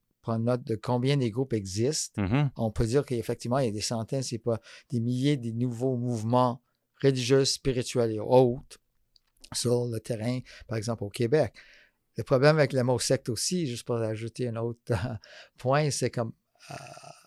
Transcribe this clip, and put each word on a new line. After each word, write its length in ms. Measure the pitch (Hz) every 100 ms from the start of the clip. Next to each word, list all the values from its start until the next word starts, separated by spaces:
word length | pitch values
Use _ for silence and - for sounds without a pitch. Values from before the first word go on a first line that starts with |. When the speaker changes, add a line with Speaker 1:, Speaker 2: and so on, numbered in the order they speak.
| _ _
Speaker 1:
prendre 220 | - 113
note 200 | 117 123
de 120 | 127 107
combien 400 | - 123 131 143
des 140 | 120
groupes 240 | 110 135
existent. 680 | 110 98 95 127 160 - 107
Speaker 2:
Mhm. 280 | 95 131 143 -
Speaker 1:
On 140 | 110
peut 140 | - 113
dire 180 | 139 139
qu'effectivement, 520 | 117 110 117 117 135
il 80 | 120
y 20 |
a 40 |
des 80 | 104
centaines, 420 | - 120 110 135
c'est 160 | 127 117
pas 220 | 120 110 - - -
des 100 | 120
milliers 380 | 117 123 139 143
de 120 | 117
nouveaux 460 | 113 123 113 131 123
mouvements 640 | 123 117 110 127 127 120 _ _ _ -
religieux, 440 | 139 131 120 135 135
spirituels 640 | - 139 123 - 127 117
et 80 | 107
autres 580 | 104 127 127 120 - - _ _ _ _ _ _ -
sur 340 | - 120 123 123
le 120 | 113
terrain, 420 | - 113 117 127 - - -
par 80 | 113
exemple 260 | 110 110
au 40 | 101
Québec. 460 | - 117 151 120 - - - _ _ _ -
Le 80 |
problème 340 | - 135 147 156
avec 140 | 131
le 80 | 131
mot 140 | 123 120
secte 320 | - 131 -
aussi, 360 | 110 - 180 143
juste 200 | 120 -
pour 100 | 117
ajouter 520 | 110 110 113 - 123
un 80 | 113
autre 240 | 117 117 -
<laughs> 680 | 117 139 113 - - - _
point, 340 | 123 143 151
c'est 200 | - 123
comme, 220 | 127 113 - _ _ -
euh, 40 | 135 - - - -